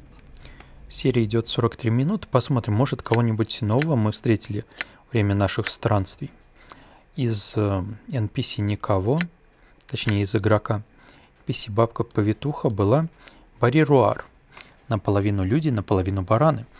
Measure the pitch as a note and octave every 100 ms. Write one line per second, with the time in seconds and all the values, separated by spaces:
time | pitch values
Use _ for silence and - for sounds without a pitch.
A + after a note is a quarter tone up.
0 | - - - - - - - - - -
1 | C3+ A#2+ G#2+ A2+ - - A#2 - A#2 A#2
2 | D3+ G#3+ - B2+ - B2+ A2 G#2 C#3+ -
3 | - A#2 A#2 G#2+ A2 - G#2 A#2 D#3+ B2+
4 | G#2+ - - G#2+ - G#2 - - - -
5 | _ A#2 G2+ G2+ G2 - G#2+ - G#2+ G#2
6 | F#2+ - C#3 - _ _ - - - -
7 | _ - A#2+ G#2+ - A2+ G2+ G2 G2 G#2
8 | - C3 G#2 - A#2+ - G#2 G2+ - G2
9 | G2+ D#3 F3 - _ _ _ _ - -
10 | A2 G2+ G2+ G#2+ G2+ G#2+ - G#2 - _
11 | - - - _ - C3 - G#2 A#2 -
12 | - - G#2 G#2+ C#3 - C#3+ G#2 G2+ C#3
13 | E3 - - - - - A#2+ D3 C#3+ C#3
14 | G#2 - - _ _ - - _ - A2
15 | - G2+ G#2 G2+ F#2+ C#3+ D#3 A2+ - F#2+
16 | F#2 F#2+ F2+ A2+ D#3 A#2+ -